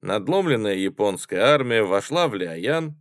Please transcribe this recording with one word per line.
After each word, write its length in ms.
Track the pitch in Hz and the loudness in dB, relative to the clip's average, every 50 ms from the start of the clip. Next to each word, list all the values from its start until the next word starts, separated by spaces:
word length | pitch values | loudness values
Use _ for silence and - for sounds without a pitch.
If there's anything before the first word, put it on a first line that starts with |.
Надломленная 720 | - 95 95 107 98 107 170 196 190 170 139 117 110 104 98 | -4 -2 -4 -2 -2 0 0 0 2 2 0 0 0 0 0
японская 640 | 95 95 95 82 - 104 104 95 87 - - 87 90 | 0 -2 -2 0 0 0 0 0 -2 -6 -6 -2 2
армия 420 | 104 127 147 143 135 123 117 113 107 | 4 4 4 4 2 0 2 2 2
вошла 440 | 95 92 101 95 - 143 175 175 156 | 2 2 0 0 0 -2 0 0 0
в 80 | 110 | 0
Лиаян 600 | 98 90 87 82 82 85 120 151 165 160 156 151 - | -4 -6 -6 -6 -6 -4 -2 -2 -2 -4 -6 -10 -14